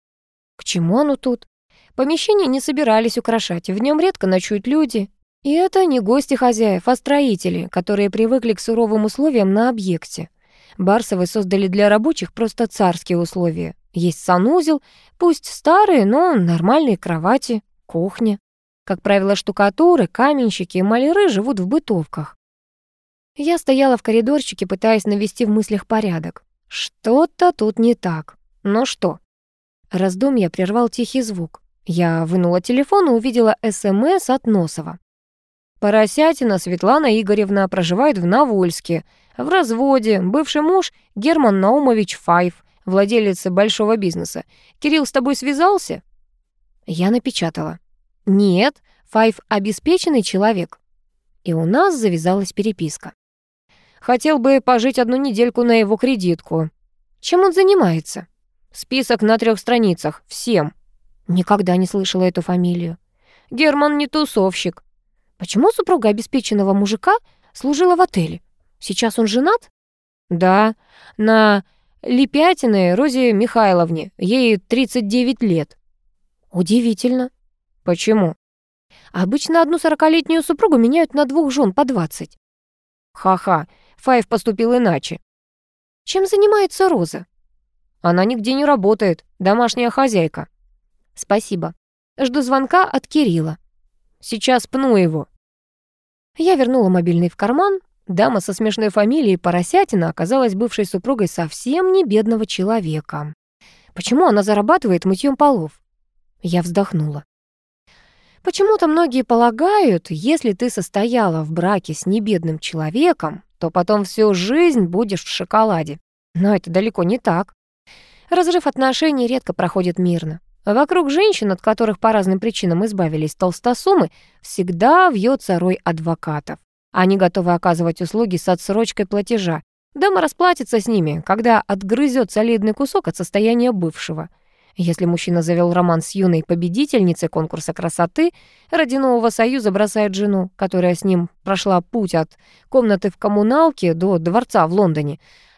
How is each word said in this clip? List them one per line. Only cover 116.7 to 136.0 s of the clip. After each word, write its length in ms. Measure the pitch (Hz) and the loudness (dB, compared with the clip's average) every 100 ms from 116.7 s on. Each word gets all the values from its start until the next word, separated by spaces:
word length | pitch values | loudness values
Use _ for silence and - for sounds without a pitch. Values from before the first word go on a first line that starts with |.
далеко 320 | 180 185 185 | -2 0 -2
не 160 | 175 240 | -2 0
так. 340 | 214 170 - _ _ _ _ - _ _ _ | 0 -2 -4 _ _ _ _ -20 _ _ _
Разрыв 360 | 349 339 349 285 | 0 2 0 -2
отношений 640 | 262 262 254 311 269 240 | 0 -2 0 0 0 -2
редко 260 | 262 - | -2 -4
проходит 460 | 180 180 190 180 170 | -4 -2 -2 -2 -2
мирно. 400 | 180 170 156 160 - _ | -2 -2 -6 -12 -16 _
Вокруг 460 | 202 226 294 359 277 | -2 0 2 0 0
женщин, 420 | 311 427 392 208 | 2 2 2 -2
от 100 | 180 | 0
которых 380 | - 220 220 196 | -2 0 -2 0
по 140 | 226 | 0
разным 260 | 214 190 190 | 2 0 -2
причинам 460 | 226 - 185 170 214 | -2 -4 -2 0 -2
избавились 500 | 196 160 156 156 - | -2 -2 -2 -6 -2
толстосумы, 760 | 185 - 240 240 370 370 165 - _ _ | -4 -2 -4 -2 2 2 0 -4 _ _
всегда 680 | - - 180 170 233 349 370 | -12 -6 -6 0 4 6 4
вьётся 500 | 214 226 269 - 175 | 2 0 -2 -2 -2
рой 180 | 180 185 | 0 -2
адвокатов. 760 | 175 160 160 160 - 151 - - _ _ _ | -4 -4 -6 -6 -6 -8 -10 -16 _ _ _
Они 240 | - 185 196 | 0 2 2
готовы 360 | 180 196 175 | 2 0 0
оказывать 480 | 170 185 165 170 165 | 0 0 0 -2 -4
услуги 360 | 170 214 226 175 | -6 -2 -2 -2
с 100 | - | -2
отсрочкой 580 | 180 - 202 226 - 196 | -2 -2 -2 -2 -4 -4
платежа. 580 | 202 196 226 180 156 - _ _ | -4 -2 -4 -4 -6 -10 _ _
Дама 280 | 277 403 370 | -2 0 2
расплатится 580 | 302 - 359 349 233 226 | -2 2 0 2 -2 -2
с 80 | 233 | 0
ними, 340 | 214 156 156 - | -2 -2 -4 -4
когда 360 | 208 233 220 - | 0 2 2 0
отгрызёт 640 | 196 190 233 285 254 208 | -6 -2 0 0 0 -2
солидный 420 | 208 233 226 214 | -2 0 0 -2
кусок 360 | 208 277 381 - | -2 -2 -2 -4
от 80 | - | -8
состояния 560 | 170 202 220 240 247 | -4 0 2 2 0
бывшего. 560 | 196 165 - - 156 160 _ _ _ _ - | 0 -4 -6 -10 -10 -12 _ _ _ _ -4
Если 280 | 170 165 | -4 0
мужчина 380 | 175 170 - 175 | 0 -2 0 -2
завёл 320 | 165 175 175 | 0 0 2
роман 280 | 175 175 165 | 2 2 0